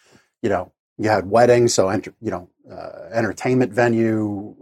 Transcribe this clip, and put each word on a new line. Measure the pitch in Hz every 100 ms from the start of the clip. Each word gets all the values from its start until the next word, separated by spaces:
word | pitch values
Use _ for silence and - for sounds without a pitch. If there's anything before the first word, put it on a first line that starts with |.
| _ _ _ _
you | 113
know, | 92 90 _ _ -
you | 107
had | 104 90
weddings, | 113 120 120 117
so | - 95
enter-, | 101 - -
you | 110
know, | 90 90 _ -
uh, | - - - -
entertainment | 113 110 92 127 127 123
venue, | 104 120 113 113 110 107 101 104 -